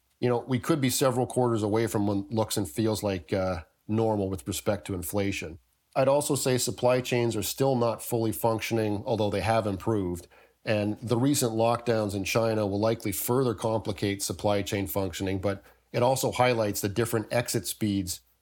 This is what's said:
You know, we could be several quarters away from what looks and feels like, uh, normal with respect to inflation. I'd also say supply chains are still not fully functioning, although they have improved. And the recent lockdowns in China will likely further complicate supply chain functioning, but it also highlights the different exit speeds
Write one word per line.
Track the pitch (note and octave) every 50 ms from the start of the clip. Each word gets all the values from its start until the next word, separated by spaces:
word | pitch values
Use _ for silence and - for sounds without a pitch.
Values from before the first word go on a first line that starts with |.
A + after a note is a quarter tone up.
| _ _ _ _
You | - B2
know, | B2 A#2 - -
we | C3 B2
could | B2+ - E3 D3+
be | C3+ B2+
several | A#2+ - C#3+ C3+ A#2+ B2 B2
quarters | A#2 - B2+ B2+ A#2+ A#2 A2 G#2+
away | G#2 G2+ A2+ A#2
from | G#2+ - A2+ G2+ G#2
what | G#2 G2 G2 - -
looks | A2 A2 - -
and | A2+ G2+ -
feels | - - A2 A2 G#2+ G2+ -
like, | G#2 G2 F#2 F2 - G#2+
uh, | G2 F#2 F#2 F#2 E2+ - - _ _ _
normal | - G#2+ A2 A2+ A2 A2 G#2 G2 F#2+
with | F#2+ F2+ - -
respect | G2 - - - G#2 G2 - -
to | G2+
inflation. | F2+ E2 - - G#2 G2 G2 G2 - - D#2+ E2 D#2+ _ _ _ _ _ _ - -
I'd | C3+ C3
also | C#3 D3 C#3+ - D3+
say | C3 - C#3 B2+ B2
supply | - - - - - B2 B2+ B2+
chains | B2+ - C3 A#2+ A#2+ A#2 A2
are | G#2+ G2+
still | - - - C3+ C3+ C3+
not | B2 A#2+ A#2 G#2+ A2+ -
fully | - - A#2 A2+ A2+
functioning, | G#2 - - A#2 A2+ G#2+ - - A2+ A2+ A2 G#2+ G#2 G2+ -
although | - A#2+ G#2 G#2+ G#2
they | G2+ G2+
have | E2+ A2 A2+ A2+ G2+
improved. | G#2 F#2+ F2+ - A2+ A2+ G#2 F#2+ F2 F2 E2+ - - _ - - _ _ _ -
And | A#2+ A2 G#2 G#2 G#2 G#2 -
the | - A2 A#2+
recent | A#2 B2+ C#3+ D3 - C3 A#2 A2+
lockdowns | A2+ A2+ A#2 A#2+ A#2 - - A#2 A2 A2 G2+ F#2+
in | G2+ F#2+
China | - - A#2+ A2+ A2+ A2+ A2 G#2+
will | G2+ G2 G2+
likely | G#2+ A2 A#2 A2+ - A2 F#2
further | - - - A#2+ C3 C3+ B2 A2
complicate | - - A2+ A2 A2 G2+ - G2+ - - G2+ G2+ G2+ -
supply | - G#2 F2+ - G#2 G#2 G2+
chain | G2+ - - G2+ G2 F#2+
functioning, | - G2+ G2 F#2+ F2 - G2 F#2+ F#2+ F#2+
but | - G2+ G2 F#2+ - - - _ _ _ -
it | B2 A#2+
also | A#2+ C3+ B2+ - B2 G2
highlights | - B2 B2+ B2 A2+ A2 G#2 G2+ - -
the | G#2
different | G2 A#2 A#2 A2 - A2+ G#2 -
exit | - A#2+ A#2+ - - A#2+ -
speeds | - - - A2+ G#2 G2 G2 F#2 F2 F2 - - _ _ _